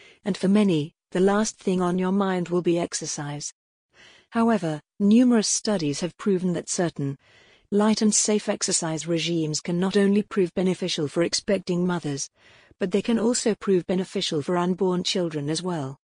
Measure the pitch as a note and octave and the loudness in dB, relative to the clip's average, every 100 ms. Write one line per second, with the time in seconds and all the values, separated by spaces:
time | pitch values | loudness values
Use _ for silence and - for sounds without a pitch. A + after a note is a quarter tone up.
0 | - _ G#3+ F#3 F#3 G3+ G3+ D#3+ D3 _ | -20 _ -6 -2 2 4 4 2 -2 _
1 | _ F3+ F#3+ G3+ A3 - - F#3 F3+ F#3 | _ 2 2 2 0 -4 -2 0 0 0
2 | F#3 G3 G3 F3+ E3+ F3 E3+ E3+ E3+ - | 0 0 0 -2 0 0 2 0 -2 -6
3 | D#3 - D3 D3 - - _ _ _ _ | -8 -8 -8 -8 -12 -16 _ _ _ _
4 | - - _ A#3 A#3 A3 E3 D3+ - - | -20 -20 _ 0 2 2 0 -4 -8 0
5 | G3+ A3+ B3+ A#3 G3 - - G3+ D3 C#3 | 4 6 6 4 2 -2 -2 -2 -2 -2
6 | F3 - G#3+ F#3 F#3 E3 - - E3+ - | -6 -4 0 0 0 -2 -4 -2 -2 -2
7 | C#3 C#3 _ _ _ _ - G3+ G#3+ G#3+ | -6 -6 _ _ _ _ -4 2 2 4
8 | G#3+ G#3 - G#3+ - G3+ - F3+ E3 D#3+ | 2 2 2 0 0 -4 -2 -2 -2 -4
9 | D#3+ E3 D#3+ E3+ D#3 D3+ - F3 F#3+ G3+ | -2 -2 0 -2 -2 -4 -4 -2 0 2
10 | G3 G3+ G3+ - F3 - F#3 F3 F3+ - | 4 2 0 0 0 0 0 0 -4 -4
11 | C#3+ - E3+ - - F#3+ F#3 F3 F3+ F3 | -2 0 0 -2 -2 -2 0 -2 0 -2
12 | D3+ C#3 - _ _ - _ - F#3+ G3+ | -4 -6 -8 _ _ -20 _ -6 -2 0
13 | G#3+ A3+ A3+ B3 A#3 G3 - F#3 - F#3 | 0 0 2 0 0 0 2 0 2 -2
14 | F#3 G3+ - D#3+ C#3+ F3 F3 F3+ F#3+ F3+ | -2 -4 -4 -2 -2 0 0 0 0 0
15 | F3+ G3 E3+ D#3 C#3+ D#3+ F3+ E3+ C3+ C#3 | -2 -2 -2 -4 -4 -4 -4 -4 -6 -10